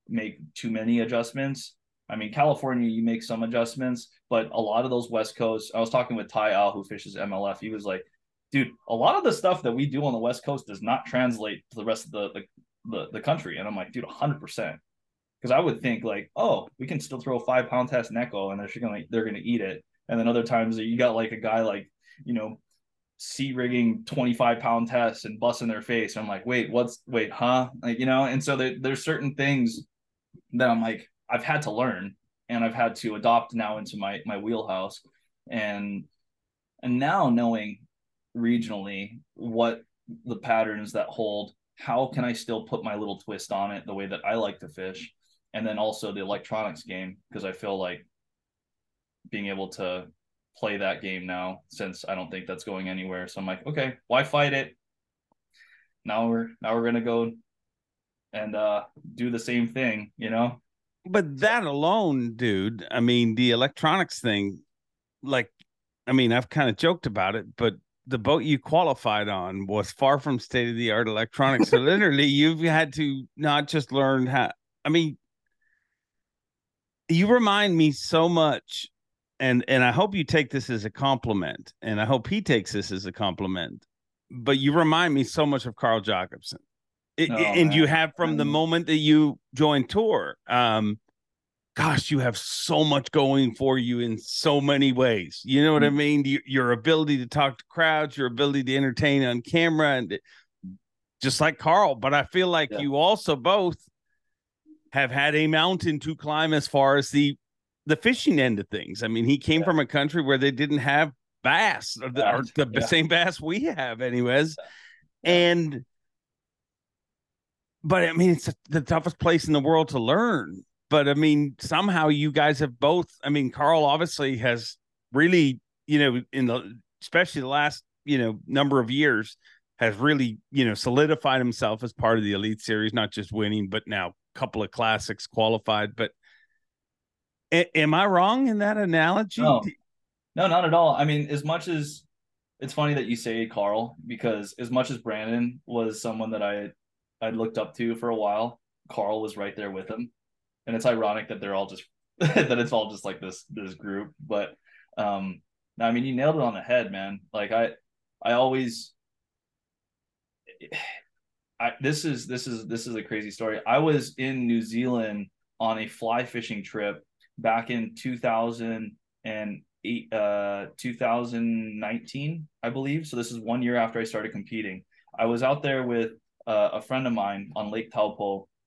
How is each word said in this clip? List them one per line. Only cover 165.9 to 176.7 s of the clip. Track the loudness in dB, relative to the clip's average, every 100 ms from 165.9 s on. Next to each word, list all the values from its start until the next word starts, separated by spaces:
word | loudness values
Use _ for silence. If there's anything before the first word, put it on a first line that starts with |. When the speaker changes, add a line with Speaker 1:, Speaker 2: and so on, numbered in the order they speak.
| -6 -2 -2 -2
Speaker 1:
fishing | -6 -8 -10
trip | -8 -4 -4 -4 -12 _ _ -4
back | 0 0 -2
in | -4 -6 -8
two | -8 -4
thousand | 0 0 -2 -4 -6 -6 -10 -16 _ _
and | -10 -8 -8 -10 -16 _ -6
eight, | -6 -4
uh, | -2 0 0 -2 -4 -8 -10
two | -10
thousand | -4 0 0 -2 -2 -2 -2 -4 -8
nineteen, | -6 -8 -8 -8 -6 -8 -12 _
I | -8
believe. | -4 -4 -4 -4
So | -8
this | -6
is | -8
one | -4 -2
year | 0 2
after | 0 -2
I |
started | -4 -6 -6
competing. | -10 -10 -8 -8 -10 -16 _ _ -4
I | -2
was | 0
out | 0 0
there | 0 -2
with, | 0 -2 -2 -6 _ _ -2
uh, | 2 2